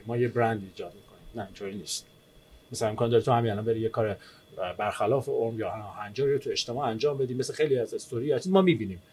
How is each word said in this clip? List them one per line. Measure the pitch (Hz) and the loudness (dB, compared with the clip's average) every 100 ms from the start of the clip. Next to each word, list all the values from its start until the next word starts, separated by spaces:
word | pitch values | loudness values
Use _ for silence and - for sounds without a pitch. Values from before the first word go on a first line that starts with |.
| 104 | -4
ما | 120 | 0
یه | 120 | 0
برند | 117 113 110 | 2 2 2
ایجاد | 95 - 90 | -4 -10 -12
می‌کنیم. | - - - - | -12 -20 -20 -14
نه، | 117 | -10
اینطوری | 101 - 196 - | -10 -8 -8 -8
نیست. | 82 - - - - - - - - | -8 -8 -10 -20 -20 -20 -20 -20 -14
مثلاً | 117 110 | -2 -2
امکان | 110 117 | 2 4
داره | 117 | 4
تو | 117 | 6
همین | 120 117 | 4 4
الان | 101 | 0
بری | 107 113 | 0 0
یه | 110 | 0
کار | - 110 95 - - - - 90 87 | 0 0 -2 -10 -20 -20 -8 -6 -2
برخلاف | 104 - 104 135 139 | -2 0 2 2 0
عمر | 127 113 113 | 0 0 -2
یا | 101 | -4
هنجاری | 110 104 101 104 113 139 | -6 -10 -10 -10 -2 0
رو | 139 | 0
تو | 127 | -2
اجتماع | 101 - 120 135 | -4 -4 -2 -2
انجام | 113 143 139 | 0 0 0
بدی، | 127 | -2
مثل | 127 131 | -2 -4
خیلی | 135 151 131 | 0 2 2
از | 113 | 0
استوری | 113 - 117 139 | -4 -6 -4 0
یا | 131 | 0
چیز | 185 | 4
ما | 190 | 6
می‌بینیم. | 185 123 101 90 - | 6 4 0 -6 -14